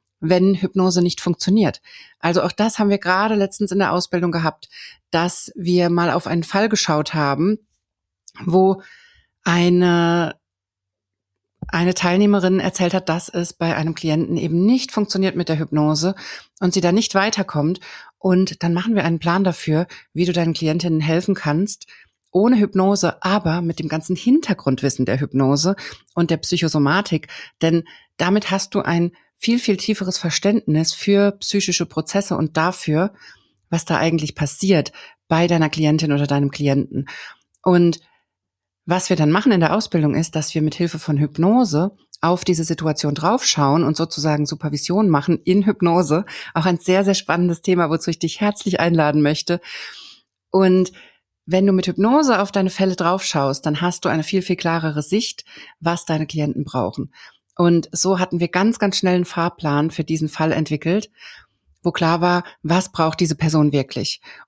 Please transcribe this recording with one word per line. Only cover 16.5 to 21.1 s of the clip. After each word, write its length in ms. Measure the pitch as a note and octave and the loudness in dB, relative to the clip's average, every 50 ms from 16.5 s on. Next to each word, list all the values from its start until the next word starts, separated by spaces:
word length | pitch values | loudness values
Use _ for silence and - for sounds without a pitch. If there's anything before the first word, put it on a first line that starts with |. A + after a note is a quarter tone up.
| _ - | _ -4
und 140 | G3 F3+ F3 | -2 0 0
sie 80 | F#3+ | 2
da 100 | E3+ F3 | 2 2
nicht 240 | F3 G#3 A#3 - - | 2 2 2 2 0
weiterkommt. 640 | G3 F#3+ A3 G#3+ - F#3+ - - D3+ D3 D#3 F3+ - - - - - - - _ _ | 0 0 0 0 -2 -4 -2 -2 -2 -2 0 -2 -4 -8 -14 -20 -20 -20 -20 _ _
Und 460 | - F#3+ F3+ F3+ F#3+ F3+ D#3 - - | 0 2 2 2 2 0 -2 -4 -4
dann 100 | E3+ E3+ | -2 -2
machen 220 | F3 F#3 A3 A3+ | -2 -2 0 0
wir 80 | G3+ - | 0 0
einen 140 | E3+ E3+ D#3+ | 0 -2 0
Plan 240 | - E3+ E3+ F#3+ G3 | 0 0 0 2 2
dafür, 440 | F#3 E3 - - - D3+ D#3 F3 - - - - _ _ | 0 -2 -2 -2 -2 0 0 0 -2 -8 -16 -20 _ _
wie 120 | D#3 F3+ | -2 -2
du 80 | F3 F3 | 0 0
deinen 200 | F3 E3+ E3 D#3+ | 0 0 0 -2
Klientinnen 460 | - E3 D#3 D#3 F3 E3+ F3 D#3+ D#3 | -2 -2 -2 -2 0 0 0 0 0
helfen 360 | D3+ D#3 | 0 0